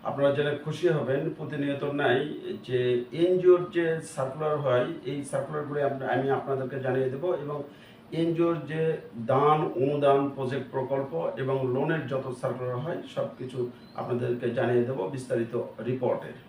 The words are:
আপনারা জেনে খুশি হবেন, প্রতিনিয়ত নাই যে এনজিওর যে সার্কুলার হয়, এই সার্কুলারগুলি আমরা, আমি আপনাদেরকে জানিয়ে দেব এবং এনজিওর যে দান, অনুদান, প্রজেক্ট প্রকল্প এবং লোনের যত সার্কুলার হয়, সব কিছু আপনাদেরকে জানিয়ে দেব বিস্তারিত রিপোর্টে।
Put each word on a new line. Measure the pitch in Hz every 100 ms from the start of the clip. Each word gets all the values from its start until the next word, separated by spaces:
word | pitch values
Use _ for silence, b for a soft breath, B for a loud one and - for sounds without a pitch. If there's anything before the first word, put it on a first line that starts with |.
আপনারা | - 127 143
জেনে | 139 147 143
খুশি | 156 143 175
হবেন, | 156 - 151 160 -
প্রতিনিয়ত | 147 147 143 139
নাই | 143 143 139 185 - - 120 107
যে | - 127 123 123 123
এনজিওর | 151 175 185 180 175 -
যে | 170 165 160
সার্কুলার | 156 - 135 151 151 151
হয়, | 139 123 120 - -
এই | 143
সার্কুলারগুলি | 131 139 131 151 139 143
আমরা, | 139 131 120
আমি | 127 135
আপনাদেরকে | 131 135 135 127 135
জানিয়ে | 127 127 131
দেব | 139 175 156
এবং | 147 147 143 B B B B
এনজিওর | 156 165 165 170 165 139
যে | 156 160 151 - 117
দান, | 113 135 147 156 160 -
অনুদান, | 135 147 139 139 139
প্রজেক্ট | 131 127 135 123
প্রকল্প | 135 131 135 139 165 175 -
এবং | 131 135 127
লোনের | 127 151 160 131
যত | 135 131 123
সার্কুলার | 131 123 123 123
হয়, | 156 185 - -
সব | 123 -
কিছু | 127 127 120 B B -
আপনাদেরকে | 123 120 123 120 123
জানিয়ে | 120 123 123
দেব | 120 131 117
বিস্তারিত | 135 - 123 113 120 - - 113
রিপোর্টে। | 123 123 95 - -